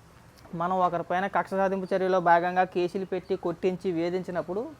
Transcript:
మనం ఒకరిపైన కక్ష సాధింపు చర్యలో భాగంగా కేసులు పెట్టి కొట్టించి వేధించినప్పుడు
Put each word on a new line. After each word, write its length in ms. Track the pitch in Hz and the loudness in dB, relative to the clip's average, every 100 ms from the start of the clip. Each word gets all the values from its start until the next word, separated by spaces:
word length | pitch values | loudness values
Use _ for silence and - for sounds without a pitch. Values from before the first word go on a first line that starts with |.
| - - - - - 170 | -20 -20 -20 -20 -12 -6
మనం 240 | 170 185 | -2 2
ఒకరిపైన 480 | 180 170 170 180 196 | 2 0 -2 -2 0
కక్ష 240 | 175 180 | 0 0
సాధింపు 440 | 190 196 190 185 190 | 0 0 0 -2 0
చర్యలో 260 | 185 185 | 2 2
భాగంగా 440 | 175 170 175 180 180 | 6 6 4 0 0
కేసులు 400 | 185 175 196 190 | 0 -2 -2 -6
పెట్టి 320 | 185 - 190 | -6 -4 -4
కొట్టించి 560 | 175 170 196 180 196 | -4 -2 -2 -2 -2
వేధించినప్పుడు 800 | 165 170 180 180 180 165 185 277 294 | -2 -2 -2 -4 -6 -4 -4 -6 -10